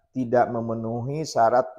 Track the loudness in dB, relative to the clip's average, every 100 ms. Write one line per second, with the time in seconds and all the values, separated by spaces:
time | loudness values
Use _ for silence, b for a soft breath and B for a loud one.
0 | _ -6 0 2 2 0 -4 -4 -4 -4
1 | -4 -6 -4 2 4 4 0